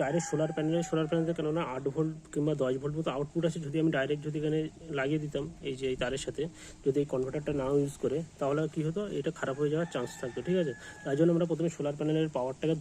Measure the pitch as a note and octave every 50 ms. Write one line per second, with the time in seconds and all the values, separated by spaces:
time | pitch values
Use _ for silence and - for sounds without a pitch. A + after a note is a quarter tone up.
0 | D3+ C3+ D3+ E3+ D#3+ - - D3 D#3 D#3 D#3+ D#3+ D3+ D#3 D#3+ E3+ E3+ - - D#3+
1 | D#3+ D#3 E3+ E3 E3 E3 E3+ E3 D#3 D3+ D#3 E3+ E3 B2 B2+ C3 C3+ C#3 C3+ D#3
2 | D#3 D#3+ D#3 D#3 - - - D3+ D3 D#3 D3+ C#3+ C3+ B2+ C3 C3+ C3+ D3 D3+ D#3
3 | D#3+ - B2+ C3+ C#3+ C#3+ - E3+ D#3+ E3+ E3 F3 D#3+ C#3+ C#3+ D#3+ D#3 D#3+ D#3 C3+
4 | C3+ C3+ D3 D3 D3 D3+ D3+ D#3 D3+ D#3 D3+ D#3 D#3 D#3 - - E3+ D#3+ D#3 C#3
5 | C3 C#3 D3+ D#3 D3+ D3 - C#3+ D3 E3 E3 - D#3+ D3 C3 B2+ C3+ C3 B2+ B2+
6 | C3+ A#2+ C3 C#3 - - - - D3 F3 - - - - - - - C#3+ C3+ C#3+
7 | C#3+ C#3+ - B2+ B2+ C3 C3+ D3+ D3 D#3 D3 C#3+ C3 C3 C#3+ C#3+ C#3+ C#3+ C#3+ -
8 | - A#2+ C3 D#3 E3 - - - D3 C3+ C#3+ D3+ D#3+ D#3 - E3 D3+ D#3 E3 G3+
9 | G#3 G3+ - D3 C#3+ D#3+ D#3 - - C3 C3+ C#3 D3+ D3 D3+ D#3+ E3+ E3+ - C#3
10 | A#2+ A#2+ - - - B2 A#2 B2 B2 D#3+ F3+ F#3 E3+ C#3+ A#2 - - - - -
11 | - - C3+ C#3+ E3 F3 E3+ E3 F3 E3 E3 D3 E3 E3 - - C#3+ D3 D3 D3
12 | D#3 D3+ D#3 D#3 D#3+ D#3 - C3+ B2 C3 C3+ - - D#3 D#3+ D3+